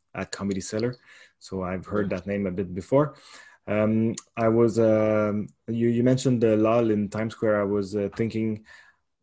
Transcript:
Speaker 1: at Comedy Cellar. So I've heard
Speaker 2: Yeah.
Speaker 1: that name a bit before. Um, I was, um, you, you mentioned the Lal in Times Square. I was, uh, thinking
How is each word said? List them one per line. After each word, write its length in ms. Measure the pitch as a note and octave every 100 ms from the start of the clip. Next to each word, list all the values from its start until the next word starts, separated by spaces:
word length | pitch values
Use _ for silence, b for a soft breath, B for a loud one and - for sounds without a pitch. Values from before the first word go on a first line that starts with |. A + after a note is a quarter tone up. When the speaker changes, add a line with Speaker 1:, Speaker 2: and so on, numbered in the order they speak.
| _
Speaker 1:
at 160 | F#2 F#2+
Comedy 300 | - G2 F#2+
Cellar. 360 | - A2 A#2+ C3 b b b b
So 240 | - F#2+
I've 240 | F2+ F#2 -
heard 240 | G#2 G2+
Speaker 2:
Yeah. 80 | F#2
Speaker 1:
that 80 | G2
name 200 | G2+ G2
a 40 |
bit 240 | F2+ F2+
before. 400 | F2+ - C3+ D3 B B B B B -
Um, 480 | G#2 G#2+ A2 A2+ - - -
I 120 | A2+
was, 300 | A2+ A#2 G#2
um, 680 | A2 G#2+ G#2+ G#2+ G#2+ G#2 - - -
you, 220 | A#2 A#2
you 140 | A#2
mentioned 400 | B2 C3 C#3 B2
the 140 | A2+ G#2+
Lal 340 | A2+ A#2 A2+
in 180 | G#2+ G2+
Times 260 | G#2+ A2
Square. 260 | - A2+ G#2
I 40 |
was, 320 | G2+ G#2 F#2+ G#2
uh, 120 | G2 -
thinking 480 | A2+ A2 A2 G#2+ b b b b _ _